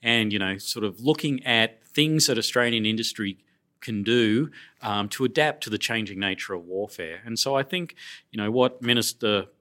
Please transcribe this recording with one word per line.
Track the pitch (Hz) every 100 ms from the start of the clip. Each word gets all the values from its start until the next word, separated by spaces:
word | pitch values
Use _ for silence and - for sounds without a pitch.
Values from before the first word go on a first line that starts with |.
and, | 117 117 107
you | 104
know, | 98 98
sort | - - 104
of | 92
looking | 123 151 156 135 127
at | 117 113 - _
things | - 151 156 143
that | 117
Australian | 107 - 120 117 107
industry | 110 110 - 101 95 _ _ _ _
can | - 110
do, | 101 120 110 110 151 - - _
um, | 113 104 104
to | -
adapt | 131 113 151 143
to | -
the | 107
changing | - 117 107 95
nature | 98 92 -
of | 95 85
warfare. | 92 110 - 82 85 117
And | 113
so | - 135
I |
think, | 135 180 170 - - - _
you | 110
know, | 104
what | 120 123 123
Minister | 120 120 110 - 113 104 95 _